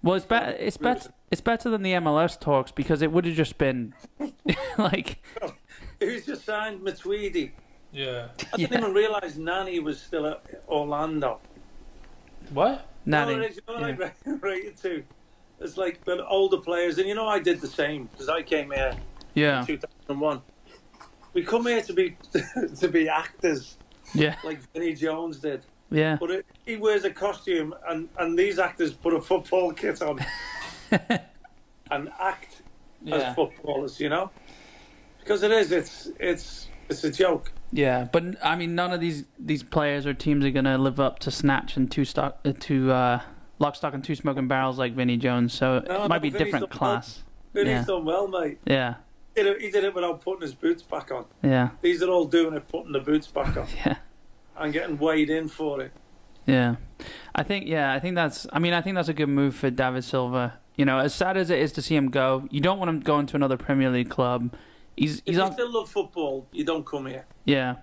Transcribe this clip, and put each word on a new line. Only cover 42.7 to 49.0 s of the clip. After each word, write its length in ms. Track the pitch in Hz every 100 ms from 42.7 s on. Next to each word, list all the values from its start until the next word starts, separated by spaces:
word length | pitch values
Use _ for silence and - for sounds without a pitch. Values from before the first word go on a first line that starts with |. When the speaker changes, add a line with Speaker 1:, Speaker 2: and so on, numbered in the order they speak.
| 139 131
Speaker 1:
uh, 280 | 131 127 120 - - - -
Lock, 180 | 147 143
Stock, 180 | 151
and 100 | 135
Two 100 | 131
Smoking 340 | 147 151 139 131
Barrels 300 | 135 131 127
like 140 | 127
Vinnie 220 | 120 123 120
Jones, 360 | 123 123 120
so 260 | - 131 127 -
Speaker 2:
No, 180 | 190
Speaker 1:
it 40 | 208
might 80 | 170
Speaker 2:
no, 40 |
Speaker 1:
be 80 | 151
a 20 |
Speaker 2:
Vinnie's 140 | 135 156
Speaker 1:
different 240 | 151 110
Speaker 2:
done 80 | -
well. 100 | 127
Speaker 1:
class. 300 | 117 - - - - -
Speaker 2:
Vinnie's 160 | 139 131
Speaker 1:
Yeah. 120 | 127
Speaker 2:
done 200 | - 185
well, 240 | 160 180 196
mate. 300 | 185 156 147
Speaker 1:
Yeah. 300 | - 135 123 117